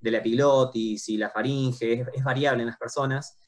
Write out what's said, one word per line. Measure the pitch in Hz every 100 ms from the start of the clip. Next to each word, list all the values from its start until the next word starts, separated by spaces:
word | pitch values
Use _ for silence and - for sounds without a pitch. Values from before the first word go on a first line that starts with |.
de | 113
la | 110
epiglotis | 113 123 143 135 127 113 110 104 -
y | 107
la | 107
faringe | 107 123 139 131 123 113
es, | 120 123 135
es |
variable | 135 127 143 120
en | 117
las | -
personas, | 117 - 135 135 - -